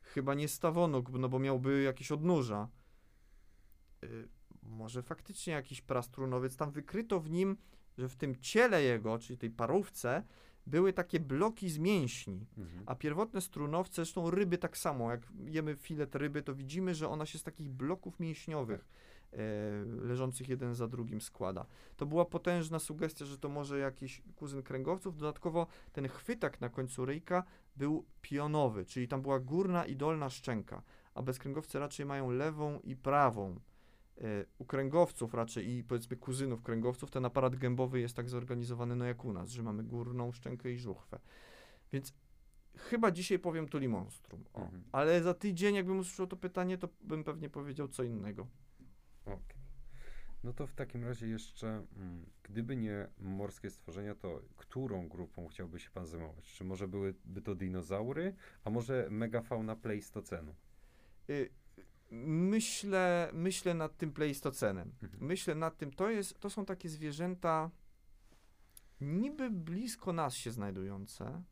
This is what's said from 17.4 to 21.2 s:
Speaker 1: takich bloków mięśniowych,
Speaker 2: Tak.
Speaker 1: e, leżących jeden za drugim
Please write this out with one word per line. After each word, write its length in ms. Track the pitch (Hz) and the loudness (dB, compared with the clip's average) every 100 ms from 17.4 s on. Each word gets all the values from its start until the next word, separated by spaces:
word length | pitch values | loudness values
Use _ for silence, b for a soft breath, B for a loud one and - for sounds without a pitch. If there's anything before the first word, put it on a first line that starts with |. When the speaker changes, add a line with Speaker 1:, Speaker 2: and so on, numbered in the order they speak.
Speaker 1:
takich 260 | - - 147 | -10 -8 -8
bloków 500 | 127 135 180 185 - | -2 0 0 -4 -4
mięśniowych, 680 | 165 151 - 156 117 101 - B B B B | -4 -4 -4 -2 0 -2 -6 B B B B
Speaker 2:
Tak. 80 | - | -4
Speaker 1:
e, 680 | 110 104 104 104 101 113 120 | -2 0 0 -2 -4 -4 -2
leżących 420 | 123 131 131 131 | 0 0 -2 -4
jeden 260 | 127 123 117 | -2 -2 -2
za 120 | 113 | -2
drugim 340 | 120 113 107 | -2 -4 -4